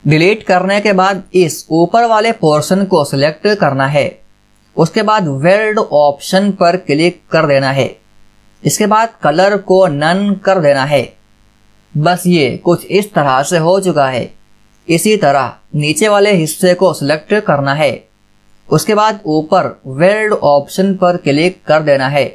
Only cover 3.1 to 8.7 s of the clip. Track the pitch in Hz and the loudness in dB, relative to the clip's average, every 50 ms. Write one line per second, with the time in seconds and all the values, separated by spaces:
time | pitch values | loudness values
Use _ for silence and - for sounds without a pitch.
3.1 | - 139 139 156 160 - - 208 214 202 - 147 131 135 135 135 147 143 127 - | -2 0 0 -2 -2 -2 -2 -2 0 0 -2 -2 0 -2 -2 0 0 -2 -2 -2
4.1 | - - - - _ _ _ _ _ _ _ _ _ - 165 165 - 220 214 208 | -6 -12 -20 -20 _ _ _ _ _ _ _ _ _ -2 -2 0 0 -2 0 0
5.1 | 214 220 190 151 135 135 139 175 190 208 220 214 214 220 - - 156 147 147 147 | 0 0 0 -2 -4 0 2 2 2 2 0 -2 -2 -2 -4 0 2 2 2 2
6.1 | 143 - - - 185 190 202 202 190 196 185 170 175 180 - - 143 151 160 175 | 0 -2 -8 -2 -2 0 0 0 -2 0 0 0 0 -2 -2 -2 -2 0 0 -2
7.1 | 175 - _ _ - 160 160 151 139 135 135 135 139 135 123 - - _ _ _ | -2 -4 _ _ -2 0 2 2 0 0 0 0 -2 -2 -4 -4 -6 _ _ _
8.1 | _ _ - _ _ _ _ _ _ _ - 151 | _ _ -20 _ _ _ _ _ _ _ -6 -4